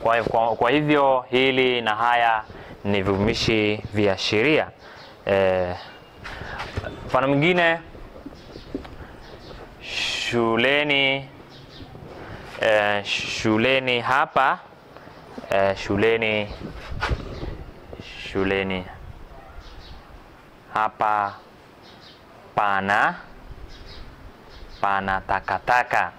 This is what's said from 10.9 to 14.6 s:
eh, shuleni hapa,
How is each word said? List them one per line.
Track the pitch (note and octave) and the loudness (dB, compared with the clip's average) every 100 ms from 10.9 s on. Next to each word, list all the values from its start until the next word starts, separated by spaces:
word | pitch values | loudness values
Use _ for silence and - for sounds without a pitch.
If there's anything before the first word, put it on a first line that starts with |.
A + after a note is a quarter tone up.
| C#3+ C3+ C3+ C3+ - - - - - - - - - - - - - | 4 4 2 -4 -16 -20 -20 -20 -18 -18 -16 -16 -16 -14 -14 -14 0
eh, | - G#2+ G#2 G#2 G2+ | 4 6 4 2 0
shuleni | - - - A2+ G#2+ A#2+ C3+ C3 B2 | -4 -4 -2 2 4 4 4 2 0
hapa, | A#2 C3 D#3+ - C3+ F3+ | 2 2 2 2 2 2